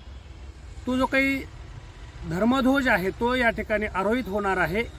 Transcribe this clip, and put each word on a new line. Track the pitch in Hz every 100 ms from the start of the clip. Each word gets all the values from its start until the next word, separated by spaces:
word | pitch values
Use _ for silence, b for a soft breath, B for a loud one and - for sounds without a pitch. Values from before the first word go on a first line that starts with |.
| - - - - - - - - -
तो | 254
जो | 262
काही | 269 269 269 - - - - - - - - 170
धर्मध्वज | 165 220 262 254 277 254
आहे, | 208 190
तो | - 240
या | 254 233
ठिकाणी | 220 214 214 208
आरोहित | 180 190 240 190
होणार | 202 202 185
आहे | 160 196 240